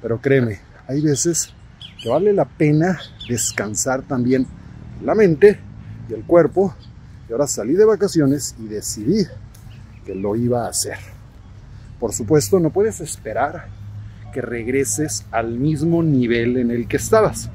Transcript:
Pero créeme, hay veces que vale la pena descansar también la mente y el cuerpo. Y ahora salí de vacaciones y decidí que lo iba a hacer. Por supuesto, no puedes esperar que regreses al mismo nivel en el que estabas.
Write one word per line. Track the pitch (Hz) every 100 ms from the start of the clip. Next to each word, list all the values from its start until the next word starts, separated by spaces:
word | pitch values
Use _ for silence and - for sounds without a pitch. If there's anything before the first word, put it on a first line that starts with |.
Pero | 117 117
créeme, | 135 135 120 98 - - -
hay | 135
veces | 156 139 170 170 - - - - - -
que | -
vale | 160 208
la | 202 143
pena | - 156 151 170 185 - - -
descansar | 117 - - 104 107 131 131
también | 135 135 120 131 131 - - - - -
la | - 190
mente | 208 151 202 202 - - - - -
y |
el | 110
cuerpo. | 107 170 156 - 196 - - - - - -
Y |
ahora | 113 143
salí | - 110
de | 175 214
vacaciones | 214 202 165 143 143 - -
y | 107
decidí | 104 - 113 107 208 180 - - - - - - - -
que | 95
lo | 98 110
iba | 120 120 113
a |
hacer. | - - - - - - - - - - - - -
Por | 117
supuesto, | - 113 156 - 190
no | 160
puedes | 170 220 196
esperar | 151 - - 107 139 160 - - - - - - -
que | -
regreses | 113 117 113 131 135 - 151 - -
al | 113 113 117
mismo | 143 156 160 165
nivel | 165 135 120 117 117 123
en | 120
el | 120 117
que | 139
estabas. | - 220 202 117 -